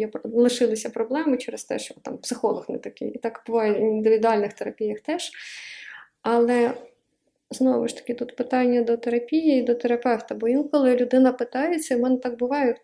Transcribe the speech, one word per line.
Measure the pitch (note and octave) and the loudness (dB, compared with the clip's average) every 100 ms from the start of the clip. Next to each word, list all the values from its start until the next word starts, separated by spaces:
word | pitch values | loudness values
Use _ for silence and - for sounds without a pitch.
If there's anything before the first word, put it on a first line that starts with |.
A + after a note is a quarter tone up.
є, | G#3+ - | -4 -8
лишилися | A3 A3+ A#3+ B3 A3+ G#3+ - | -2 2 4 4 0 -2 -4
проблеми | A#3 A3+ C#4+ D#4+ B3 | -6 -4 -2 0 0
через | - A3 | -2 -10
те, | - G#3+ | -6 -8
що | - - | -8 -14
там | - - | -14 -10
психолог | - B3 A3+ - - | -10 -4 -2 -4 -8
не | C4 | -10
такий. | - - G#3+ | -10 -10 -10
І | A#3 | -8
так | A#3 - - | -10 -10 -4
буває | A3+ G#3+ | -2 0
в | G3+ | 0
індивідуальних | A3 G#3+ A3 A3 A3+ G#3+ G3+ | 0 2 2 4 4 2 0
терапіях | - G#3 - G#3+ G#3+ | -6 -10 -6 -6 -6
теж. | - F4 - - - - - - - - - _ | -6 -6 -8 -14 -18 -18 -18 -18 -18 -18 -20 _
Але | A3 A#3+ A#3 A#3+ A#3 - - _ _ _ _ _ - | 0 2 4 4 2 -2 -12 _ _ _ _ _ -10
знову | - C4 A#3+ A#3 | 0 2 2 -2
ж | - | -6
таки, | - | -8
тут | A#3+ A#3+ - | -8 -8 -8
питання | A#3+ B3+ B3 A#3+ | -2 0 2 2
до | A3+ A#3 | 2 0
терапії | A#3+ A#3+ A#3+ D#4+ D#4+ C4 | 0 -2 0 2 4 4
і | |
до | A#3+ | 2
терапевта, | A#3+ A#3+ A#3+ B3 A3+ - | 0 0 0 0 0 -2
бо | G#3+ A3+ | -4 0
інколи | C4+ D4 D4 C4 B3 | 0 2 4 4 4
людина | B3 B3+ B3+ | 4 6 6
питається, | C4 A#3+ B3+ D#4+ E4 - | 4 -4 -2 -2 -2 0
і | A#3+ | 0
в | |
мене | B3+ B3+ | 2 2
так | B3 A#3 | -2 -4
буває | B3 C#4+ B3+ | -2 0 0
в | - | 0